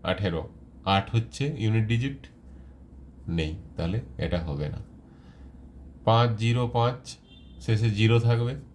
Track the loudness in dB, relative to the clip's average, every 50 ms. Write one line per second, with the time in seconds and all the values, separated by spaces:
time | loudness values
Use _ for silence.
0 | 0 -2 -2 0 0 -2 -2 -2 -6 -8 -14 -20 -20 -20 -20 -8 0 2 2 2
1 | 2 0 -2 -2 -2 -2 -4 -4 -4 -4 -2 -2 0 0 2 2 2 2 0 0
2 | 0 -2 -6 -8 -14 -20 -20 -20 -20 -20 -20 -20 -20 -20 -20 -20 -20 -20 -20 -20
3 | -20 -20 -20 -14 -8 -4 -2 -2 -2 -2 -4 -8 -12 -12 -6 -4 -4 -2 -2 -4
4 | -6 -8 -8 -6 -4 -2 -2 -2 -2 -4 -4 -4 -4 -6 -6 -8 -12 -14 -18 -20
5 | -20 -20 -20 -20 -20 -20 -20 -20 -20 -20 -20 -20 -20 -20 -20 -20 -20 -20 -20 -2
6 | 2 4 6 6 6 4 2 0 0 2 2 2 0 0 2 2 2 2 0 -4
7 | -12 -16 -16 -16 -20 -20 -20 -20 -20 -20 -18 -10 0 0 2 2 2 2 4 4
8 | 6 6 6 6 4 4 2 2 0 -2 -4 -8 -12 -16 -20